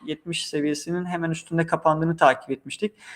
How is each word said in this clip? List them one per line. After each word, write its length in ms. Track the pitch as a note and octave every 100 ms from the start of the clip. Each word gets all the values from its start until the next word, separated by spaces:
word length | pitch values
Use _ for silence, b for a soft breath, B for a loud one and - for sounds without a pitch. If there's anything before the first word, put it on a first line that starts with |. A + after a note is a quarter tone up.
| -
yetmiş 420 | D#3 E3+ E3 -
seviyesinin 580 | D3+ D3 D3 E3 F3 F3
hemen 260 | F3 E3
üstünde 340 | D#3+ - E3 E3
kapandığını 520 | D#3+ D#3+ D#3 E3 E3
takip 340 | D3 - -
etmiştik. 420 | C3 C#3 - G#3 B B